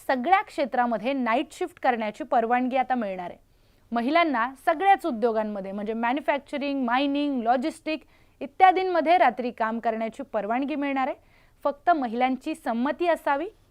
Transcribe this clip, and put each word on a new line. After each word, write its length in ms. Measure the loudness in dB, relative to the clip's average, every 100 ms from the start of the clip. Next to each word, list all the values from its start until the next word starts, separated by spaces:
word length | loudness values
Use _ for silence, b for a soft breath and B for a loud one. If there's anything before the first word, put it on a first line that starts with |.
| -4
सगळ्या 340 | 0 2 2
क्षेत्रामध्ये 720 | 2 -4 -2 0 0 -2 -2
नाईट 380 | -2 0 0 -2
शिफ्ट 280 | -6 -8 -2
करण्याची 400 | 0 0 -2 -6
परवानगी 540 | 0 0 2 0 0 -2
आता 180 | -2 -2
मिळणार 340 | -4 -6 -10
आहे. 140 | -14 _ _ _ _ -6
महिलांना 560 | -2 2 2 2 0 -2 -2 -2
सगळ्याच 400 | 2 4 4 2
उद्योगांमध्ये 640 | 0 0 0 -2 -6 -8
म्हणजे 220 | -8 -6
मॅन्युफॅक्चरिंग, 920 | -4 -2 -2 -2 -4 -4 -6 -4 -2 0
मायनिंग, 560 | 0 0 0 -2 -2
लॉजिस्टिक 600 | 0 0 0 -6 -6 -6 -8 b b b
इत्यादींमध्ये 760 | -6 4 6 6 2 0 4 4
रात्री 340 | 4 2 -6
काम 280 | -4 -4 -2
करण्याची 440 | -4 -4 -6 -8
परवानगी 520 | -6 -4 -2 -4 -2 -4
मिळणार 320 | -2 -2 -4
आहे. 80 | -6 b b b b -6
फक्त 240 | -2 0
महिलांची 640 | 2 0 0 0 -2 -6 -6
संमती 520 | -4 -2 -2 0 0
असावी 400 | 0 0 -2 -4 -12 _